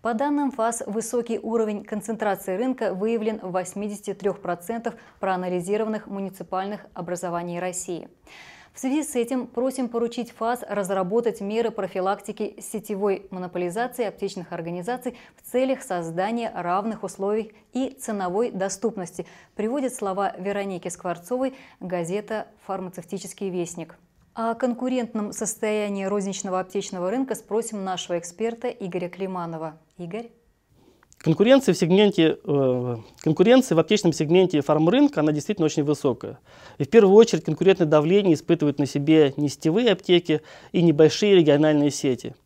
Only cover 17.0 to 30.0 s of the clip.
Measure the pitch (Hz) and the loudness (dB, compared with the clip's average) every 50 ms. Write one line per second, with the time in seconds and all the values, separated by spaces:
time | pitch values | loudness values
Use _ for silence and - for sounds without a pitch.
17 | - 185 185 - 190 202 208 220 220 220 - _ _ _ _ 247 269 262 269 - | -10 -12 -8 -4 -2 -2 -2 -2 -4 -8 -14 _ _ _ _ -4 -4 -4 -6 -10
18 | - - 214 202 190 180 175 208 240 240 - 185 190 196 - - - 220 220 196 | -8 -6 -4 -4 -4 -2 0 -2 -2 -2 -2 -4 -4 -4 -4 -4 -4 -4 -4 -4
19 | 180 165 - - - - - - - _ _ - 208 220 254 294 262 247 247 - | -12 -10 -10 -12 -12 -12 -16 -20 -20 _ _ -6 -4 -4 -2 -2 -4 -4 -4 -4
20 | 214 190 190 196 196 190 - - 185 202 202 202 196 196 190 175 - 185 175 - | -6 -4 -2 -2 -2 -4 -4 -6 -6 -6 -4 -4 -4 -6 -6 -8 -8 -10 -12 -8
21 | - 185 170 165 170 - 247 254 262 262 262 - - - - _ - 180 180 175 | -6 -6 -6 -6 -6 -6 -4 -2 -2 -4 -6 -10 -20 -20 -18 _ -8 -6 -4 -4
22 | 170 160 185 208 208 208 220 214 - - _ _ _ - 196 190 190 180 - - | -4 -4 -6 -6 -6 -6 -8 -8 -8 -12 _ _ _ -8 -8 -8 -8 -10 -12 -14
23 | 165 - - 190 - 185 - - 202 196 180 180 170 170 - 175 160 160 - _ | -12 -10 -10 -10 -10 -14 -10 -8 -6 -4 -4 -4 -6 -6 -8 -12 -14 -14 -16 _
24 | _ _ _ _ _ _ _ - 226 226 226 226 254 240 240 240 254 254 262 254 | _ _ _ _ _ _ _ -6 -4 -4 -2 -2 -2 -2 -2 -2 -4 -2 -2 -2
25 | 233 226 - 214 208 208 - - 226 185 - - - 214 214 214 208 208 202 196 | -4 -4 -4 -6 -6 -6 -6 -6 -6 -6 -6 -4 -2 -2 -2 -2 -2 -2 -4 -4
26 | 196 190 208 208 190 196 190 - - 196 185 185 185 185 - 202 196 - 196 180 | -2 -2 -2 -2 -2 -4 -6 -6 -6 -4 -4 -4 -4 -2 -4 -6 -6 -4 -6 -4
27 | 175 185 214 262 269 262 220 - - - 202 226 233 226 220 202 190 190 185 180 | -4 -2 -2 -2 -2 -2 -4 -8 -6 -4 -4 -2 -2 -4 -8 -6 -6 -6 -6 -6
28 | - - 180 170 175 - - - 220 226 233 226 - 247 - - 196 180 175 180 | -4 -4 -4 -4 -4 -8 -8 -4 -4 -4 -4 -4 -8 -8 -6 -6 -10 -6 -6 -6
29 | 180 175 175 180 190 190 190 180 170 165 165 160 160 160 151 - _ _ _ - | -6 -6 -6 -8 -8 -6 -6 -6 -8 -8 -8 -8 -8 -10 -12 -14 _ _ _ -14